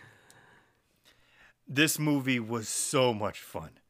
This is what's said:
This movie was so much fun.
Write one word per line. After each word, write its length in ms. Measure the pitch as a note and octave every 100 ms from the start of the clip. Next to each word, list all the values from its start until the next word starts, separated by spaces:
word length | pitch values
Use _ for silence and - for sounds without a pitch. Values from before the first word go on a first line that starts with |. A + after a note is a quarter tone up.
| - - _ - - - _ _ _ _ _ _ _ _ - _ -
This 300 | C3+ D#3 -
movie 400 | D3+ C#3+ C3 B2
was 300 | A2 A#2 A2
so 440 | - - C#3 B2+
much 280 | G#2+ G2+ -
fun. 300 | - F2 D#2 -